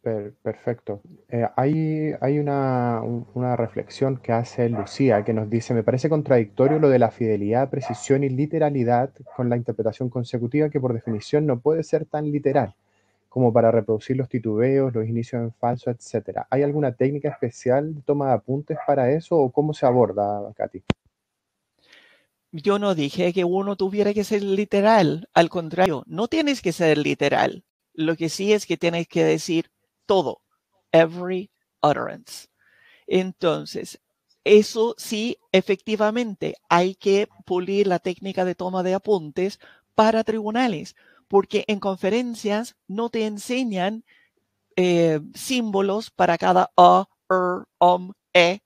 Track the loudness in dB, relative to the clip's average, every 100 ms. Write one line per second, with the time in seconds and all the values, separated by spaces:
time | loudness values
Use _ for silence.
0 | -4 -6 -8 _ -10 -8 -6 -8 -8 -12
1 | -12 -20 _ -4 -2 0 0 0 -2 -2
2 | -4 -4 -2 -2 -2 -2 0 0 -2 -2
3 | -4 -8 -8 -6 -4 -2 -4 -6 -12 -4
4 | -4 -2 -2 -2 -2 -2 -2 -2 -8 0
5 | 2 2 2 -2 -2 -4 0 0 0 0
6 | 0 -2 2 2 2 2 2 4 4 4
7 | 2 0 -2 0 0 0 0 -4 -6 -10
8 | 0 0 2 -2 -2 0 0 0 2 2
9 | 0 _ -16 -4 -2 0 -2 -2 -4 -2
10 | -6 -4 -6 -4 -2 0 0 0 -2 -4
11 | -4 -6 -2 0 0 0 0 -2 -2 -4
12 | -2 -6 -4 -2 2 2 0 _ _ _
13 | _ _ _ 2 4 6 4 2 0 -4
14 | -2 -4 -2 -4 -2 0 2 2 0 -2
15 | -4 -4 -4 -6 -8 -4 -4 -4 -6 -8
16 | -6 -8 -6 -10 -4 0 0 0 -2 0
17 | -2 0 -6 -6 -8 -4 0 0 -2 -8
18 | -4 -2 2 0 0 -6 -6 -6 0 0
19 | 2 0 0 2 2 0 -2 0 2 4
20 | 2 2 -2 -4 -8 -8 -10 -10 _ -6
21 | _ _ _ _ _ _ _ _ _ -20
22 | _ _ _ _ _ -4 -2 0 0 -2
23 | -2 0 -2 0 0 -2 -4 -4 -2 0
24 | 0 0 -2 -2 0 -2 0 2 4 4
25 | 4 0 0 2 2 0 -6 0 0 0
26 | -6 -6 -2 0 0 -2 -4 0 2 2
27 | 0 0 0 2 0 -2 _ _ _ -4
28 | -4 -2 -4 -4 0 0 0 -2 -2 -2
29 | -4 0 2 2 0 -2 -2 _ _ _
30 | 2 2 2 -6 _ _ _ _ _ 4
31 | 4 -2 -6 -8 -8 _ _ _ 0 0
32 | -4 -10 -18 -20 -20 _ _ _ _ _
33 | -2 -2 -2 -4 -2 -2 -6 -12 -12 -18
34 | _ _ _ _ 6 6 6 -2 -2 -4
35 | -8 -6 -4 -8 _ 0 0 -4 -4 -2
36 | 0 -2 -6 -6 -8 -10 _ 2 2 -2
37 | 0 0 0 _ -6 -4 -2 0 2 0
38 | -4 -8 -8 -4 -4 -4 -6 -4 -2 -2
39 | 0 -2 -2 -4 -4 -6 -20 _ _ 2
40 | 4 2 -2 -4 -4 -2 -2 -4 -10 _
41 | _ _ _ 2 2 -4 -2 -4 -4 -2
42 | -2 -2 -4 -6 -4 -4 -6 _ -12 -6
43 | -4 -4 -4 -6 -6 -4 -2 -2 -4 -4
44 | _ _ _ _ _ _ _ 0 2 4
45 | 2 0 -6 -14 -4 -2 0 -2 0 -2
46 | -6 0 0 2 2 2 2 8 8 8
47 | 0 _ _ -2 0 -4 -10 _ 4 4
48 | -4 -18 _ 4 4 2